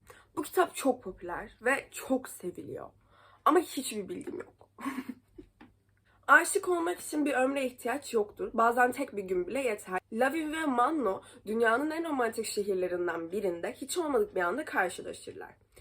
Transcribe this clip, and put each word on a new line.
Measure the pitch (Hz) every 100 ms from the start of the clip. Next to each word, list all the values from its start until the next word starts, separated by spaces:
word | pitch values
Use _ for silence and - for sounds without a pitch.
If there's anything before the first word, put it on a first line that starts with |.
| _ - _ -
Bu |
kitap | 302 370 349
çok | - 277 -
popüler | 190 - 175 170 208 -
ve | 226 269 -
çok | - - 262 -
seviliyor. | - 180 - - - - _ _ _ - -
Ama | 254 339
hiçbir | - 294 254 214 185
bilgim | 180 - -
yok. | - _ - -
<laughs> | 269 262 - - _ - - _ - _ _ _ _ _ -
Aşık | 294 339 392 370
olmak | 349 339 359
için | - 302
bir | 285
ömre | 254 262 277
ihtiyaç | 254 - 240 269 -
yoktur. | 226 208 - 190
Bazen | 220 226 240 247
tek | 247 262 202
bir |
gün | 185 180 180
bile | 247
yeter. | 254 208 - 185 _
Lavin | 226 262 320 302
ve | 320 311
Manno | 240 247 320 208 190 - - -
dünyanın | 220 233 240 302
en | 311
romantik | 330 269 226 226 214
şehirlerinden | - 202 190 180 180 175 165 165
birinde | 202 196 170 190
hiç | - 269 359
olmadık | 302 254 208
bir | 185
anda | 175 233
karşılaşırlar. | 311 233 180 - - - - - - - _ -